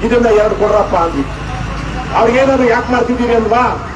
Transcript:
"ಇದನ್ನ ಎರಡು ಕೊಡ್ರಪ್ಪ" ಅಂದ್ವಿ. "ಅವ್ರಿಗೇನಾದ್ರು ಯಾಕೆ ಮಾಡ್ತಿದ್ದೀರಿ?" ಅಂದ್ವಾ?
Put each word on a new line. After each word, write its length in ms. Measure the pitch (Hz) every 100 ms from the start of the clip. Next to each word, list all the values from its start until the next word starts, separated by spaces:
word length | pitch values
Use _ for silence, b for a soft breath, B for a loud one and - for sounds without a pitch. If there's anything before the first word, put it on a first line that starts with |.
| 226
"ಇದನ್ನ 200 | 240 226
ಎರಡು 280 | 208 208
ಕೊಡ್ರಪ್ಪ" 400 | 196 202 208 196
ಅಂದ್ವಿ. 320 | 185 165 139 135 - - - - - - - - -
"ಅವ್ರಿಗೇನಾದ್ರು 460 | 233 240 269 262
ಯಾಕೆ 280 | 247 226 226
ಮಾಡ್ತಿದ್ದೀರಿ?" 420 | 247 233 240 240
ಅಂದ್ವಾ? 560 | 233 214 233 247 - -